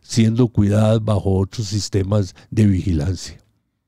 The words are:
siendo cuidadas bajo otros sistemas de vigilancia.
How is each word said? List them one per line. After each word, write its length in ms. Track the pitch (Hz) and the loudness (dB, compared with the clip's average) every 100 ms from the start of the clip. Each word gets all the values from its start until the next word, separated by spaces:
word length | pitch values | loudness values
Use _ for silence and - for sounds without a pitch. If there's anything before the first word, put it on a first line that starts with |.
siendo 460 | - - 110 113 123 | -6 0 2 2 0
cuidadas 560 | - 101 107 110 113 | 2 2 2 2 2
bajo 340 | 110 101 98 95 | 0 -2 0 0
otros 300 | 95 - 98 | -2 -6 -6
sistemas 680 | 104 - 98 95 104 95 - - | -6 -4 -4 -2 -2 -2 -8 -8
de 160 | 113 107 | 0 2
vigilancia. 720 | 90 87 80 82 90 - - _ _ _ _ | 2 0 -2 -2 -6 -10 -18 _ _ _ _